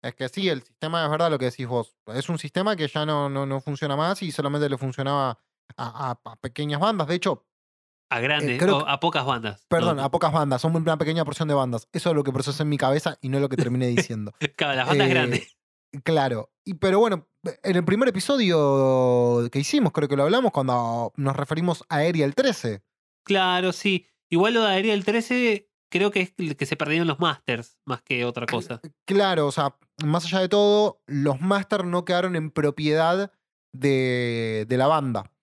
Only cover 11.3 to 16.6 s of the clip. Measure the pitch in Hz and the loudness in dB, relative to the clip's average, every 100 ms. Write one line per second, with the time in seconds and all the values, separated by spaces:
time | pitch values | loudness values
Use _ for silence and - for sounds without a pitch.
11.3 | 147 160 143 127 117 - 175 175 156 135 | -2 0 2 0 -4 -6 -4 0 2 0
12.3 | 131 139 143 151 147 135 147 165 147 131 | -2 -4 -2 -2 2 2 2 -2 -4 -4
13.3 | 135 139 131 135 123 127 120 - 113 104 | -2 -2 0 0 0 0 0 -2 -6 -10
14.3 | - 151 - 151 131 127 147 135 139 139 | -6 -8 -4 -2 0 2 2 4 4 2
15.3 | 123 - _ _ _ _ 143 147 160 135 | -2 -4 _ _ _ _ -8 0 0 0
16.3 | 117 - _ | -2 -8 _